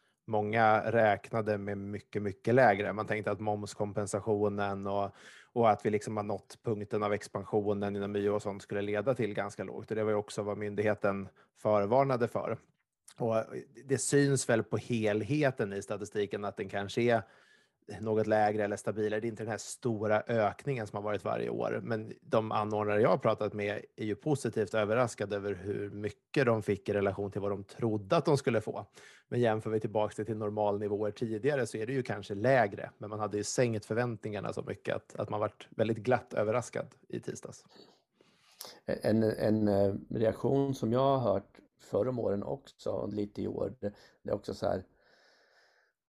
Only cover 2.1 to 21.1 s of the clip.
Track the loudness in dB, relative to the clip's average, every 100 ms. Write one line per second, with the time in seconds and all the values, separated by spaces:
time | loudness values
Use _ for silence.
2.1 | -6 -6 -4 2 6 6 6 2 -4 -2
3.1 | -2 -2 -2 -2 -4 -6 -6 -4 -2 -4
4.1 | -4 0 2 2 0 -2 -2 -2 -2 -2
5.1 | -6 -20 -20 -6 2 4 4 2 0 0
6.1 | -4 -4 -6 -8 -10 -4 -4 -2 0 0
7.1 | 0 -2 -8 -2 0 0 0 -2 -2 -2
8.1 | 0 0 0 -2 -6 -6 -4 -2 0 0
9.1 | 0 0 -2 -6 -6 -8 -10 -6 -2 0
10.1 | 0 -2 -4 -4 -4 -4 0 2 2 0
11.1 | 0 -6 -14 _ _ 2 4 6 4 4
12.1 | 2 0 -2 -4 -6 -10 _ _ _ -20
13.1 | -4 0 0 -2 -6 -14 -16 -4 -2 2
14.1 | 4 4 4 2 2 2 -2 -2 0 2
15.1 | 2 0 2 2 2 -2 -4 -6 -6 -4
16.1 | -2 -2 -2 -6 -6 -6 -4 -4 0 2
17.1 | 2 0 -12 _ _ _ _ -16 -8 -2
18.1 | 0 4 4 4 2 0 -2 -4 -2 -2
19.1 | -2 -4 -6 -6 -6 -8 -6 -4 -2 2
20.1 | 2 2 2 2 0 -4 -4 -4 -6 -4